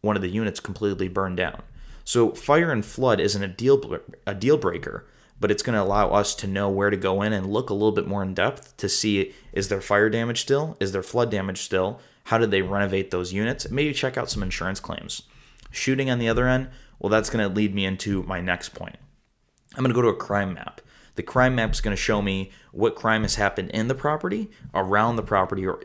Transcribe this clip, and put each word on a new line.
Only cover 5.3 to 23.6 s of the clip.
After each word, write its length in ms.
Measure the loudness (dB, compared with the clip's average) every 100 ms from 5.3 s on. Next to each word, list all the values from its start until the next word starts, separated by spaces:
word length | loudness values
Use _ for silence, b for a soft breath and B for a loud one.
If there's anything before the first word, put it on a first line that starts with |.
| -4
but 120 | 0
it's 120 | 0
gonna 200 | 2 0
allow 280 | 2 2 4
us 240 | 2 0 -4
to 100 | -4
know 240 | -2 0
where 180 | 2 2
to 80 | 2
go 240 | 0 2
in 140 | 0
and 180 | 0 0
look 160 | -2 -2
a 60 |
little 180 | 2 2
bit 160 | 2 -2
more 140 | -4
in 100 | -2
depth 440 | 0 0 0 -16 -6
to 100 | -4
see, 460 | 0 0 0 0 B B
is 160 | -6 -2
there 140 | -4
fire 260 | 2 4 4
damage 320 | 2 -2 -4
still? 380 | 0 0 0 -4
Is 120 | -2
there 100 | -2
flood 280 | -2 0 0
damage 300 | 0 -4 -6
still? 400 | -2 0 0 -4 B B -2
How 120 | 2
did 140 | 4
they 100 | 2
renovate 480 | 2 0 0 0 0
those 220 | -4 -2
units? 360 | -2 -2 -4 -6
Maybe 240 | -2 -2
check 240 | -2 -2 -4
out 140 | -6
some 140 | -4
insurance 340 | -4 -4 -4 -6
claims. 440 | -8 -12 -10 -12 -14 b b b b
Shooting 360 | -6 -2 0 0
on 120 | 0
the 80 | 2
other 180 | 2 4
end, 220 | 2 0 B B B
well, 100 | 2
that's 200 | 2 2
gonna 180 | 0 0
lead 260 | 2 0
me 100 | 0
into 380 | -2 -4 -2 -4
my 180 | -4 -4
next 280 | -2 -2 -4
point. 260 | -14 -16 -16 -20 _ _ _ _ _ _
I'm 80 | -2
gonna 120 | 0
go 80 | 2
to 60 | 2
a 60 |
crime 400 | 0 -2 -2 -2
map. 260 | -6 -12 -18 b b b -12
The 80 |
crime 320 | -2 2 4 4
map's 240 | 0 0
gonna 160 | -2 -2
show 260 | 0 0
me 300 | 0 -2 -4 B B
what 240 | 0 0
crime 280 | 2 0 2
has 120 | 0
happened 360 | 2 0 0